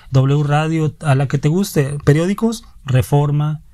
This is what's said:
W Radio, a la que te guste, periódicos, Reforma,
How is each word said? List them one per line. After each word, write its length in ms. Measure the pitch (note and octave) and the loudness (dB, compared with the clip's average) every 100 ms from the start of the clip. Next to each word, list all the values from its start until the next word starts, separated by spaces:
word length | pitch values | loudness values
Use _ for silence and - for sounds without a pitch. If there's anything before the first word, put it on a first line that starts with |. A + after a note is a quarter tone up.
| - | -2
W 320 | C3 C3+ C#3+ | 0 2 2
Radio, 520 | D3 D3 D#3+ D#3+ D#3 - | 2 0 0 -2 -2 -2
a 140 | D#3 C3 | -2 0
la 120 | C#3 | 0
que 120 | C#3+ | -2
te 100 | D3+ | 0
guste, 480 | E3+ G3+ - C#3 C#3+ D3 | 0 0 -2 -2 -2 2
periódicos, 580 | D3 F3+ G3+ A3+ A3 - - C3+ | 2 0 0 -2 -2 -12 -14 -2
Reforma, 800 | B2+ - C#3+ D3 D3 D3+ D#3 - | 0 2 0 0 -2 -2 -6 -12